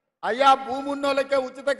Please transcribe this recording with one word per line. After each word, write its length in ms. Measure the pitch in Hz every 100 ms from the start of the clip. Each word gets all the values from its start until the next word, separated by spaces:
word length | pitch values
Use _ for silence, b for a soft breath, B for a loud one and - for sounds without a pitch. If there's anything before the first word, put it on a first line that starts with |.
| _ _
అయ్యా, 260 | 180 233 269 262 262
భూమి 200 | 262 277
ఉన్నోళ్ళకే 440 | 285 277 277 269 277 254
ఉచిత 220 | 262 277